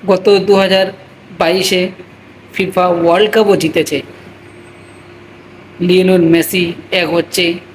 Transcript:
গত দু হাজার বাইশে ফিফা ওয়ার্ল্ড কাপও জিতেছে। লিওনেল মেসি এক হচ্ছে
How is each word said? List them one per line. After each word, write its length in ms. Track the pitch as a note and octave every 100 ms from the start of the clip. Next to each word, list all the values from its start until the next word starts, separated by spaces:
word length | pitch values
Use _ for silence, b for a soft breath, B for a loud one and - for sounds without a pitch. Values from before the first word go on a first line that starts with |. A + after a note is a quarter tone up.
| F#3+
গত 160 | F#3 F#3+ G3 F#3+
দু 60 | G3
হাজার 260 | F#3+ F#3+ F#3+ - - - - E3+
বাইশে 420 | E3 F#3 F#3 F#3 F#3 - - - - - -
ফিফা 320 | - F#3 - F3+ F3
ওয়ার্ল্ড 280 | E3+ F3 G#3+
কাপও 220 | A3+ G#3 F3+
জিতেছে। 340 | D3+ E3+ D3+ C#3 - - - - - - - - - - - - - - - - - - F3
লিওনেল 360 | F3+ F#3 F#3 E3
মেসি 300 | E3 E3 F#3+ E3+ F3 - F#3+
এক 60 | E3 E3+
হচ্ছে 300 | E3 - F3 F3 -